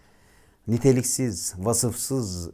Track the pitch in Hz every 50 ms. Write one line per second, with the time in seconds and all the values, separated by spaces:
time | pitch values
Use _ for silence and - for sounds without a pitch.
0 | _ _ _ _ _ _ _ - _ _ _ _ - - 110 117 - 139 127 127
1 | 123 - - - 131 123 98 90 - - - 90 92 113 113 110 - 120 - -
2 | - - 135 135 117 98 92 87 85 85